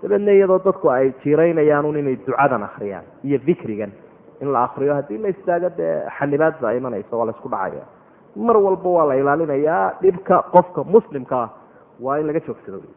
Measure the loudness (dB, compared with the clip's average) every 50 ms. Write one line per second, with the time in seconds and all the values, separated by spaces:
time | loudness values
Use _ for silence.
0 | 0 0 0 2 4 6 6 6 6 6 4 2 2 0 -2 2 0 2 2 4
1 | 2 0 0 -2 -2 0 2 4 4 4 4 2 4 4 4 2 0 -2 -2 -2
2 | -2 -4 -4 -4 -4 -6 0 2 2 2 2 0 -4 -8 -10 -10 -10 -10 -10 -12
3 | -16 -18 -20 -12 -4 -2 -2 -2 0 0 -2 -2 -2 -10 -6 -6 -8 -8 -10 -18
4 | -20 -20 -20 _ _ -20 -16 -10 -6 -2 0 0 0 0 -2 -2 -2 -2 -2 -2
5 | -4 -6 -10 -6 -6 -6 -6 -6 -4 -4 -2 -2 -2 -4 -4 -4 -4 -4 -4 -4
6 | -6 -8 -8 -6 -4 -2 0 2 0 0 0 -2 -4 -2 -2 -2 -4 -6 -8 -8
7 | -8 -6 -4 -4 -4 -4 -6 -10 -10 -8 -6 -4 -6 -6 -8 -10 -16 -18 -20 _
8 | _ _ _ _ _ _ _ -4 0 2 4 4 4 2 0 0 0 0 2 2
9 | 2 2 2 2 2 2 0 0 0 -2 -2 0 0 0 0 0 -2 -2 -4 2
10 | 0 0 0 0 0 2 2 2 2 4 4 4 4 4 -6 -8 -6 2 2 2
11 | 2 2 -12 -12 -8 -6 -6 -6 -6 -6 -10 -20 -20 _ _ -20 _ _ _ -12
12 | -6 -4 -4 -2 -2 -2 -4 -4 -6 -6 -14 -14 -14 -16 -16 -16 -16 -18 -20